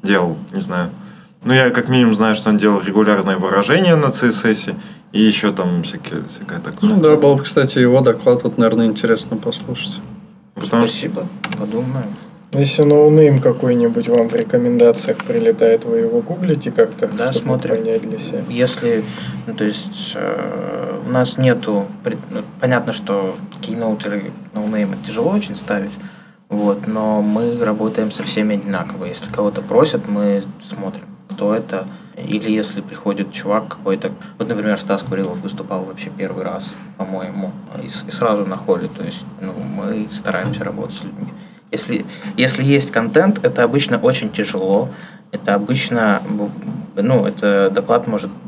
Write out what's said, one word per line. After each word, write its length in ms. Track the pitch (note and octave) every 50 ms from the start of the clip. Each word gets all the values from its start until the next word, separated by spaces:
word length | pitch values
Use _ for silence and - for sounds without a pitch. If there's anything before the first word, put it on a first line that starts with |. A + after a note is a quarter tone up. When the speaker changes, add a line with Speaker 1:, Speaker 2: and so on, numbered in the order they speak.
| G2
Speaker 1:
делал, 320 | G2 G2+ F#2 F2 E2+ D#2+ D#2 - -
не 80 | F#2+ G2
знаю. 300 | F#2 - F#2 F2 F2 E2 - - - - - - - - _ _ -
Ну, 80 | A2 B2+
я 160 | C3 C3 B2
как 180 | A#2+ B2 A#2
минимум 280 | - B2+ B2+ B2 A#2 G#2+
знаю, 200 | G2+ A2 A2 G#2+
что 140 | G#2 - A2
он 80 | G#2+
делал 240 | G2+ G2 G#2+ G#2 G2
регулярные 560 | F#2 G2+ F#2+ G#2+ G#2+ G#2 G#2 G2 F2+ G2 F#2+
выражения 580 | F#2 F#2 F#2 F#2 G2 G2+ G#2 C#3+ F3+ F#3+ F3+ E3
на 160 | D#3 D3 C3+
C 160 | - - B2+
S 160 | A#2+ A2 G#2 -
S, 260 | A#2 G#2+ G#2 - - F2 - - - - - - _ -
и 80 | G2+
еще 320 | A2 A2 G#2 - - G2+ F#2
там 300 | - F#2 F2+ F2 F2 E2+
всякие, 400 | - - - - - - - -
всякое 320 | - - - - - - -
такое. 300 | - D#3+ - - G#3 G#3
Speaker 2:
Ну 100 | A3 F#3+
да, 160 | D#3+ D#3 D3+
было 200 | D3+ D3 C#3+ C#3
бы, 80 | C#3 C#3
кстати, 360 | - - D3+ C3 B2 - C#3
его 220 | B2 B2 B2 C3+
доклад, 420 | B2+ B2 A2 - - C3 B2 B2 -
вот, 140 | A#2 -
наверное, 300 | - A#2 A2+ A2 A2+ A2+
интересно 500 | A2+ G#2+ - - A2+ A2+ G#2+ - - A2+
послушать. 640 | G#2+ - A#2 - - - - B2 - - - - - - - - - - - - - _ _ _
Speaker 1:
Потому 320 | - - - A2+ A#2 A#2
что 60 | - -
Speaker 3:
Спасибо, 300 | - - - - - - - - - - - -
подумаем. 500 | - G#2+ G#2 A2 A#2 B2+ B2+ C3+ C3+ A#2+ G#3 - - - - - - - -
Speaker 4:
Если 320 | - C#3 C#3+ C3+ - - D3+
ноунейм 560 | C#3+ D3 D3 D3+ D3+ D3+ D#3 D#3 D3 C#3 C3
какой-нибудь 680 | - C3+ A#2 - C3 B2+ B2 A#2+ A#2+ A#2 A2+ A#2 A2+ A#2
вам 200 | A#2+ A#2+ A#2 A#2
в 60 | A#2
рекомендациях 840 | A#2 A2+ G#2+ - B2 A#2+ A#2+ B2 A#2+ A#2 A#2 A2+ - - - A2
прилетает, 680 | - - - A#2 A#2 A2+ A2+ A2 - A2+ A2+ A2+ A2+ -
вы 120 | A#2+ A#2
его 240 | A2+ A2+ A2+ A#2 A#2+
гуглите 500 | A2 - E3 E3+ F3+ F3+ D#3 C#3+ - B2
как-то, 360 | - - A2+ G#2 - - -
Speaker 3:
Да, 240 | G#2+ G#2 G#2 A#2 C3
Speaker 4:
чтобы 140 | C3+ - -
Speaker 3:
смотрим. 280 | C#3+ C3 B2 - - A#2
Speaker 4:
понять 260 | A2+ A2+ - A2+ A2
для 160 | - A2+ -
себя? 260 | A2 - - - G#2 F#2+ -
Speaker 3:
Если, 540 | B2 A#2+ B2 B2 - - A#2+ A#2+ A#2 A2 G#2 - - - - - - - -
ну, 80 | - A2+
то 120 | - G#2+
есть, 480 | G#2+ G#2 - - - - - - - -
э, 840 | G2+ - G1+ G1+ - G1+ G1+ - - - - - - - - - - -
у 40 | A#2+
нас 280 | B2+ B2+ B2 B2 -
нету, 480 | - C3 B2+ A#2+ - - - G#2 G2+ G2 G2 - - -
пред-, 140 | A#2+ A2 - - -
ну, 100 | - A2+ G#2 - - -
понятно, 320 | - B2+ B2+ A#2+ - B2 G#2+
что 420 | - G#2 G2 G2+ G2+ F#2+ F#2 F2+ - - - - -
кейноутеры 680 | - - A2 A#2 A2+ A2 A2 G#2 - G#2 G#2 G2+ F#2+ - - - - - -
ноунейма 420 | G#2+ G#2+ G#2+ A2 G#2+ G#2 F#2+ F#2 - -
тяжело 260 | G2 G#2+ A2+ A#2+ E3
очень 240 | G3 G#3 G3+ - G2+
ставить, 360 | - - - G#2 G2+ G2 G2+ - - - - - - - - _ _ _ _
вот, 380 | G2+ G#2 G#2 G#2 G2+ G2+ -
но 340 | G#2+ A2 A2 G#2+ A2 G#2+ G#2+
мы 360 | G#2 G#2 G#2+ A2 A#2 A#2+ A#2+ A#2+ A#2+
работаем 460 | A2 G#2+ G#2+ A2 G#2+ - - A2 G#2+
со 120 | - - G2
всеми 320 | - - A2 G#2+ G#2+ G#2
одинаково. 500 | G2 G2 G2+ G2 F2+ E2+ - G2 F#2+ F#2
Если 240 | F2+ F2+ - - -
кого-то 320 | - - G#2 G#2 G2 G2+
просят, 460 | G2 - G#2 A#2 D3+ D#3 - A2 G2
мы 360 | G#2+ G2+ G#2 G#2 G2+ G2+ G2+ F#2+ G2 - - -
смотрим, 360 | - G2+ F#2+ G2 F#2+ G2 - - - - - - _
кто 240 | G2 - G#2 G#2 G#2+
это. 320 | A2+ - - F#2+ F#2+ F#2+ G2 - - - - -
Или 340 | - - - G#2 G#2+ G#2 A2
если 300 | G#2+ G#2+ G#2 - - G2+
приходит 540 | F#2+ - - - - G#2 G2 G#2 G2 F#2+ -
чувак 340 | - - F#2+ G2+ A2 F#2+
какой-то... 440 | - - - - G2 F#2+ - - - G2+ - - - -
Вот, 100 | - -
например, 320 | - A#2 G#2 G#2 G#2+ G#2 F#2+
Стас 240 | - - G2+ F#2+ -
Курилов 360 | - F#2+ F#2+ G2 F#2 F2+ F#2
выступал 420 | F#2+ G2 - - F#2+ - G2+ F#2 F#2
вообще 260 | - - - - F#2+ -
первый 280 | - G2 F#2 F#2 F#2 F#2
раз, 280 | F2+ F#2 G2 G2 - - - - - -
по-моему, 540 | - F#2+ F#2 F#2+ F#2 F#2 F#2 F#2+ G2 F#2+ F#2+ - - - - - G2+ G2+
и 60 | -
с-, 160 | - - -
и 40 | -
сразу 340 | - - A#2+ A2+ G#2+ G#2 G2+
на 100 | F#2+ F#2+
холле. 320 | F#2 - - A#2 - -
То 160 | - - - -
есть, 220 | - - - - - - -
ну, 100 | F#2+ F#2+ F2+ - - - -
мы 320 | G2 G2 G2+ A2 G#2+ G#2 - -
стараемся 500 | - - G#2 - F2+ F#2+ B2+ - - -
работать 320 | - - G2+ G2+ - -
с 80 | - -
людьми. 240 | - - - - - - - - - - - _ _
Если, 340 | - G#2+ - - A#2+ - - - - - - - -
если 260 | A2+ B2+ C3 - - C3
есть 280 | C#3 C#3+ C#3 C#3 -
контент, 520 | - A#2 A2+ A2+ G#2 D#3 F3+ G3 G#3 - -
это 200 | B2 - - A#2+
обычно 340 | A#2 B2+ C#3+ C#3 - A#2+
очень 340 | A2 - B2 C3 - A#2 G#2+
тяжело. 560 | - - G#2 - - G2 F#2 F#2+ G2 G#2 B2+ C3 - - - - - - - _
Это 240 | - - - - G2+
обычно, 640 | G2+ G#2 G#2 B2+ C3 - - B2 A#2 A2 G#2+ G2 - - F#2+
бу-, 220 | G#2 G#2 G2+ - - - - - - - - - -
ну, 300 | - G2+ A#2+ C3+ A#2+ G2+
это 440 | G2+ G2 - - G#2 G2+ G2 G2 F#2+
доклад 380 | G2 G2+ - - A#2 A#2+ -
может 220 | A2+ A2 G2+ F#2+ F#2+ - - -